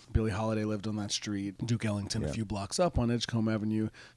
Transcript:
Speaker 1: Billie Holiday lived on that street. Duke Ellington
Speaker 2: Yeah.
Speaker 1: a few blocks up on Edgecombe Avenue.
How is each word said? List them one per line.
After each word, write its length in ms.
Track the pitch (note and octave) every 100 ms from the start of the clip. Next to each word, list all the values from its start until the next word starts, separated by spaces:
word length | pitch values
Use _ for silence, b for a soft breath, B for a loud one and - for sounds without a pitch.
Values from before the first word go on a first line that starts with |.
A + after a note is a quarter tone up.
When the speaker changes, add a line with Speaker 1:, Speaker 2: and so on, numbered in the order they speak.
| -
Speaker 1:
Billie 180 | A2+ A2
Holiday 320 | G2+ A2 G#2+
lived 240 | G#2+ G#2+ G#2+
on 80 | G#2+
that 140 | G2+
street. 440 | - G#2+ G2+ G2+ F#2+ A#2
Duke 180 | A2+
Ellington 380 | A2 G#2 F#2+ A2
Speaker 2:
Yeah. 80 | D2+
Speaker 1:
a 20 |
few 140 | A2+ G#2
blocks 340 | G#2 G2 -
up 180 | F3 -
on 140 | A#2
Edgecombe 380 | A#2+ - A2+ A2
Avenue. 400 | A2 G#2+ G#2+ G#2+ B B